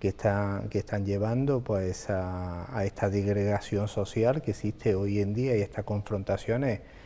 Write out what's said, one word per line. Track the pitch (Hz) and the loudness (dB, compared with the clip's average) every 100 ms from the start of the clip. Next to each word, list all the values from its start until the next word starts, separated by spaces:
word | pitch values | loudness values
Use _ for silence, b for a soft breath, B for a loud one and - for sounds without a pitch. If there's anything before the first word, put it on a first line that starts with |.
que | 98 | -2
están, | - 107 101 101 98 107 | 2 2 2 0 -2 -2
que | 101 | -4
están | - 104 98 | -2 -2 0
llevando, | 101 110 123 139 131 | 0 2 2 2 0
pues, | 123 101 92 87 - | 0 0 0 -4 -2
a, | 95 92 92 90 87 92 120 | -2 -2 -4 -4 -6 -6 -2
a | |
esta | 98 - 101 | -2 0 0
disgregación | 101 101 101 101 101 - 101 101 | 2 2 2 2 0 0 0 0
social | 107 95 110 113 151 | -2 -2 2 4 4
que | - | 0
existe | - 107 - 113 95 | -2 -4 0 2 2
hoy | 101 104 | 2 2
en | 101 | 2
día | 110 135 110 | 0 2 2
y | |
estas | 98 - | 0 -4
confrontaciones | 107 104 - 101 98 98 - 120 139 101 b b | -2 -2 -2 -4 -2 -2 0 0 0 -2 b b